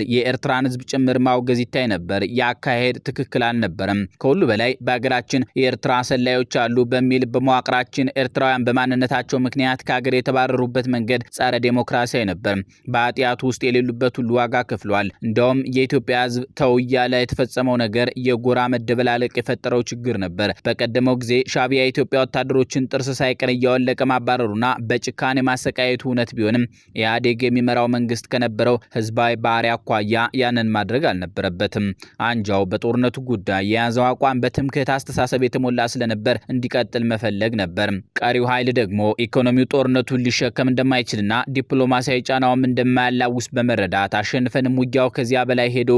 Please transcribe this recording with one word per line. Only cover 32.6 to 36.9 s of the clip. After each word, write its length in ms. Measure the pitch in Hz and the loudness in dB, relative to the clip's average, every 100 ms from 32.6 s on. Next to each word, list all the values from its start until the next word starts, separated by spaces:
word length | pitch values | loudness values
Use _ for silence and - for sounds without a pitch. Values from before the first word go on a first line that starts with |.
| 92 | 0
በጦርነቱ 520 | 104 117 123 123 135 127 | 0 0 0 0 -2 -4
ጉዳይ 380 | 107 98 95 101 | -4 -2 -2 0
የያዘው 400 | 110 120 117 127 | 0 0 2 2
አቋም 360 | 127 135 127 | 2 0 2
በትምክህት 500 | 123 - 135 147 139 | 0 -2 -2 -2 0
አስተሳሰብ 500 | 135 - 143 127 131 | -2 -2 -2 0 0
የተሞላ 440 | 127 131 127 123 117 | 0 0 0 0 -2
ስለነበር 480 | 127 117 107 117 117 - | -2 -2 0 0 -2 -2
እንዲቀጥል 540 | 127 120 127 113 | -4 0 -2 -2